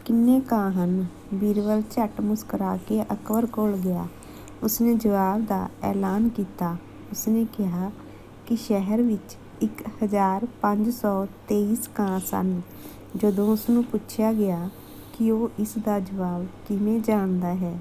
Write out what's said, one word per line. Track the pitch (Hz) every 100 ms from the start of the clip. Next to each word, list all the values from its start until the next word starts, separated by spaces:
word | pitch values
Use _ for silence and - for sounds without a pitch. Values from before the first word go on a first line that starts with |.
ਕਿੰਨੇ | - 233 240 262
ਕਾਂ | 262 226 196
ਹਨ?" | 185 175 185 180 - -
ਬੀਰਬਲ | 196 208 208 208 214 214
ਝੱਟ | - 214 -
ਮੁਸਕਰਾ | 208 214 - 208 190 185
ਕੇ | - 214
ਅਕਬਰ | 208 208 - 220 233
ਕੋਲ | 226 214 196
ਗਿਆ। | 185 175 175 - - - - -
ਉਸਨੇ | 226 - 233
ਜਵਾਬ | 226 214 202 190 208 214
ਦਾ | 196 185 -
ਐਲਾਨ | 196 196 196 196 233
ਕੀਤਾ। | 226 196 - 175 175 - - -
ਉਸਨੇ | 196 - 220
ਕਿਹਾ | 220 - 196 175 190 - - - - - -
ਕਿ | 226
ਸ਼ਹਿਰ | - 202 196 220
ਵਿੱਚ | 240 208 - - - -
ਇੱਕ | 214 - - -
ਹਜ਼ਾਰ | 214 202 190 190 240 -
ਪੰਜ | 208 208 214
ਸੌ | 240 214 196 196 - -
ਤੇਈਸ | 208 208 240 -
ਕਾਂ | - 202 190
ਸਨ। | 190 196 185 180 - - - - - 190
ਜਦੋਂ | 208 196 208
ਉਸ | 220 -
ਨੂੰ | 240
ਪੁੱਛਿਆ | 240 214 - - 220
ਗਿਆ | 220 202 170 180 - - - - -
ਕਿ | 226
ਉਹ | 220 233 -
ਇਸ | 214 226
ਦਾ | 214 208
ਜਵਾਬ | 190 196 180 175 180 - -
ਕਿਵੇਂ | 202 208 226
ਜਾਣਦਾ | 220 214 190 185 180
ਹੈ | 185 180 175